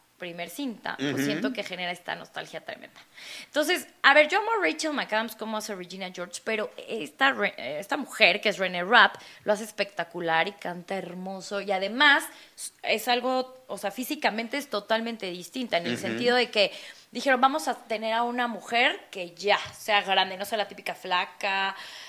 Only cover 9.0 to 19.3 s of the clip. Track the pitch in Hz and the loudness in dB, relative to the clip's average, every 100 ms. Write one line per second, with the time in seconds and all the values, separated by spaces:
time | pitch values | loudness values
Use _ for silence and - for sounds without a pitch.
9 | 202 - - - - 208 220 - 202 - | 8 6 -18 -8 -2 0 -2 -4 -6 -4
10 | 170 175 165 160 175 202 - 175 175 196 | -8 -4 2 2 2 -2 -10 -8 -8 -8
11 | 175 180 185 190 165 202 196 190 196 233 | -8 -10 -10 -10 -6 -6 -2 -2 0 4
12 | 294 294 320 - - - - _ - 220 | 6 6 2 -12 -20 -14 -14 _ -2 0
13 | 247 240 247 254 254 - - 196 202 202 | 2 2 2 0 -2 -8 -12 -6 -6 -6
14 | 247 302 240 214 233 285 - 208 202 226 | -6 0 0 0 -4 -6 -4 -6 0 -2
15 | 233 226 190 180 170 262 240 175 175 240 | -2 -8 -8 -10 -10 -8 -2 -2 -2 -4
16 | - - 240 247 233 220 190 - - - | -4 -2 2 2 2 2 0 0 -16 -18
17 | - - 277 254 269 302 311 226 - 220 | -12 -4 2 4 4 2 -4 -6 -4 -4
18 | 220 226 240 247 240 208 - 233 269 392 | -2 0 0 -2 -4 -4 -2 2 2 0
19 | - 196 180 | -10 -12 -12